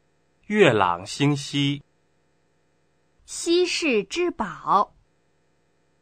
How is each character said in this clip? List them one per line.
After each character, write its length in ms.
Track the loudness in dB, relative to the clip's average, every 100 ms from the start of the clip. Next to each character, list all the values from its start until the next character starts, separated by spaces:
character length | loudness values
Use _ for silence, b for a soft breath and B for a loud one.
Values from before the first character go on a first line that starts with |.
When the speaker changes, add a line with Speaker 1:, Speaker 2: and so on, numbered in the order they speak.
| _ _ _ _ -2
Speaker 1:
月 260 | 4 6
朗 320 | 6 2 0 -6
星 320 | -2 0 0
稀。 460 | -4 -2 -2 -4 -10 _ _ _ _ _ _ _ _ _ _ _ _ _ -16
Speaker 2:
稀 400 | -8 0 0 0
世 380 | -2 0 0
之 280 | -2 -4 -4
宝。 640 | -4 -10 -8 -2 -2 -2 _ _ _ _ _ _ _ _ _ _ _